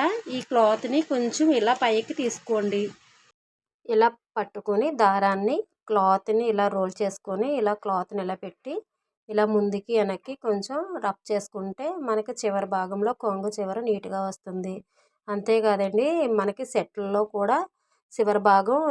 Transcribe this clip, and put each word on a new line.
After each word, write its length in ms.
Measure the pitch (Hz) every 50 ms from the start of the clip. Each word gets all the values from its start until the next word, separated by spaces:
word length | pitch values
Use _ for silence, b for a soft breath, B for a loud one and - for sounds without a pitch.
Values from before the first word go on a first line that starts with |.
| 277 339 427 466 440 - 254
ఈ 60 | 254 - -
క్లాత్ని 500 | 262 233 226 214 214 214 - 233 262 302 320 -
కొంచెం 360 | 285 247 240 233 226 - 311 320 294 240
ఇలా 160 | 208 226 254 -
పైకి 340 | 262 233 220 220 220 - - -
తీసుకోండి. 640 | 262 233 - - - - 226 214 208 208 196 202 208 196 - _ _ _ _ _ _ _ _ _ _ _ _ _ _ _ _ _ _ -
ఇలా 200 | 226 220 226 233 233 - _ _ -
పట్టుకొని 520 | 226 - - - 208 - - 202 202 254 320 302 226
దారాన్ని 540 | 220 196 196 196 196 196 196 196 202 214 277 392 - - _ _ _
క్లాత్ని 580 | - 220 202 190 190 190 190 - - 214 220 233 233
ఇలా 160 | 214 202 202 202
రోల్ 260 | 196 196 190 185 190 -
చేసుకొని 500 | 214 196 196 - - - 190 190 226 269 294
ఇలా 200 | 262 214 208 208 208
క్లాత్ని 400 | - 208 190 185 180 - 208 202 185
ఇలా 120 | 180 185 185 -
పెట్టి 300 | 190 - _ - 262 294 427 - _ _ _ _ _ _ _ _ -
ఇలా 160 | 214 208 214
ముందుకి 460 | 214 214 208 202 202 196 196 202 - 233
వెనక్కి 360 | 220 208 196 190 175 - - 269
కొంచెం 420 | - - 233 208 202 202 - 262 294 349 381 359 277
రబ్ 200 | 220 202 190 _ -
చేసుకుంటే 600 | - 214 202 202 - - 202 190 196 185 - 269 311 370 359 277 240
మనకి 240 | 220 214 214 226 240 -
చివరి 280 | - 214 196 196 196 190 196 190
భాగంలో 340 | 185 185 196 196 208 233 254 -
కొంగు 280 | - 214 196 196 196 208 214 214
చివర 200 | 202 190 190 233
నీట్గా 400 | 233 233 208 196 196 185 190 190 190
వస్తుంది. 480 | 190 190 - - 196 180 185 180 185 185 202 - _ _ _ _ _ _ _ _ -
అంతేకాదండి, 800 | 208 208 202 220 220 226 214 214 202 196 202 196 196 214 254 294 330 339 302 240 226 208
మనకి 240 | 196 202 202 - 262 254
సెట్లలో 500 | - 220 170 - - 208 202 196 202 202 214 214 -
కూడా 220 | 208 202 202 254 311 381 - _ _ _ _ _ _ _ _
చివరి 280 | - - 214 208 208 208 196
భాగం, 340 | 208 196 196 190 214 254 294 320 302